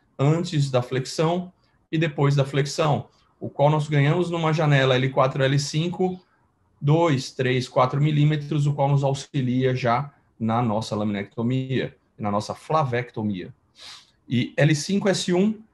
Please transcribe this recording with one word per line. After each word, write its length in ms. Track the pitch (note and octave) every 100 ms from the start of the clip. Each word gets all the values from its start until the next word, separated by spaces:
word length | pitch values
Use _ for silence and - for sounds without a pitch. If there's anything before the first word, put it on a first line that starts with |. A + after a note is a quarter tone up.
| _ -
antes 520 | C#3 E3 F3+ D3 C#3
da 120 | B2+
flexão 680 | - B2+ C3 - D#3+ F3+ F3+ - _ _ _
e 60 | D#3+
depois 400 | D#3+ D3+ C#3+ C#3+
da 80 |
flexão, 640 | C3+ C#3+ C#3+ - D#3 A2+ - _ _ _
o 80 | A#2+
qual 220 | - C#3+
nós 180 | D#3 D3
ganhamos 400 | C#3+ C#3+ F3 F3
numa 240 | E3+ D#3+
janela 420 | D#3 D3 C#3 C3
L 140 | B2+ C3
quatro, 340 | C#3 C3+ C#3
L 160 | C3+ C#3+
cinco, 640 | - D#3 F3 F3+ F#3 F3+ _ _ _ _ _ _
dois, 540 | C#3+ D#3+ E3+ C3 -
três, 340 | - B2+ B2+ B2
quatro 320 | C3+ B2+ C#3+
milímetros, 680 | D3+ D3 D3+ D3+ D3 D3+ C#3+
o 80 |
qual 160 | C#3+ C#3
nos 120 | C#3
auxilia 720 | C#3 C3+ - C#3+ B2 B2+ C3
já 380 | B2+ A#2+ B2 D3 - _ -
na 220 | A2+ A2+
nossa 340 | A#2+ G#2+ G#2+
laminectomia, 1000 | G#2+ G#2+ G2+ G2 - A#2 C3 C3 A#2+ D#2 - _ -
na 120 | G#2
nossa 240 | G2+ G#2
flavectomia. 1000 | - - D#3 C3+ A#2+ B2 A#2 G#2+ F2+ - - _ _ - - _ _ -
E 240 | A#2 - -
L 160 | D3
cinco, 340 | D3+ - G3 G3
S 240 | F3 -
um, 300 | F3 G#3+ G#3+ -